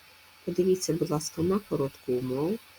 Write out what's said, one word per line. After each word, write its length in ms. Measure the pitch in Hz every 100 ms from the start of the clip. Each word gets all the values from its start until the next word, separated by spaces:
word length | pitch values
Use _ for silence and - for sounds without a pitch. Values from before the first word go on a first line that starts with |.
| - - - -
Подивіться, 480 | - 175 185 185 -
будь 180 | 165 175
ласка, 320 | 151 - -
на 160 | 170 196
коротку 540 | - 151 139 - -
умову. 460 | 123 127 131 160 226 -